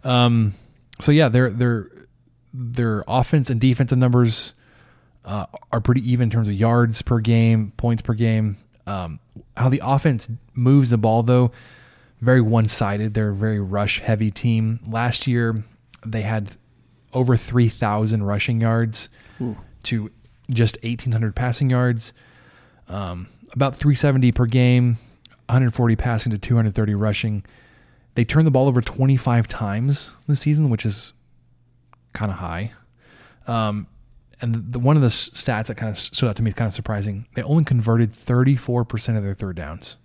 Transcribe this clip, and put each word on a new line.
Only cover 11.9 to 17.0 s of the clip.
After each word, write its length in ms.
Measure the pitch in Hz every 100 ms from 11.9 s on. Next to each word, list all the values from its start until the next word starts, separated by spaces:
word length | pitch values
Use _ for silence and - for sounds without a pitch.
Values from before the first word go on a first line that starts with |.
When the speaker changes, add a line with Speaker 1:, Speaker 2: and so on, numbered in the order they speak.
| _ _ _
Speaker 1:
very 200 | 117 127
one-sided. 720 | 110 113 107 - 101 104 110
They're 160 | 104 107
a 60 | 98
very 240 | 110 104
rush-heavy 720 | 98 101 101 - - 107 107
team. 480 | - 120 113 110 113 -
Last 400 | 113 120 - -
year, 360 | 120 117 110 110 _ _ -
they 200 | 113 110
had 260 | 104 110 101 - _ _ _ _